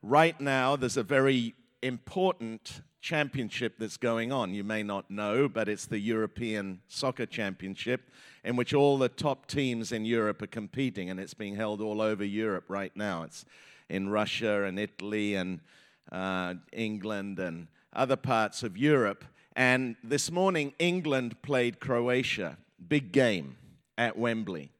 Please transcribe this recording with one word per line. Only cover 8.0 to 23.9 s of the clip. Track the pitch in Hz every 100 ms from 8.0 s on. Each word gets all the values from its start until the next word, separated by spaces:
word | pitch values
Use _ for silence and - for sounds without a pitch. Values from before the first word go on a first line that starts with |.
| - - - -
in | - 123
which | 123
all | 143 143 139
the | 127
top | - 151 135 _
teams | 135 131 117 113
in | 117 110
Europe | 117 107 104
are | 101
competing, | 117 104 123 135 101 90
and | 92
it's | 98
being | - 104 101
held | 110 104
all | 107 107
over | 110 107
Europe | 101 104 110 92 -
right | 98 95 -
now. | 104 87
It's | 82 - - - - - _
in | 95 98
Russia | 104 104 - 110 104
and | 98 92
Italy | 104 _ 98 107 104
and, | 101 90 90 _ - _ _ -
uh, | 92 95 92 90 90 -
England | - 113 107 101 104 101 95
and | 90 85 82 _ _
other | - 127 131
parts | 135 117 107 -
of | 120 92
Europe. | 139 147 107 101 - _ _ -
And | 127 127 127 113
this | 117 143 -
morning, | 170 190 175 143 -
England | 175 180 160 135 123 117
played | - 135 120 104
Croatia. | - 120 120 127 123 - 87 65 _ _ 87
Big | 147 123
game | 135 123 98 69 65 - - _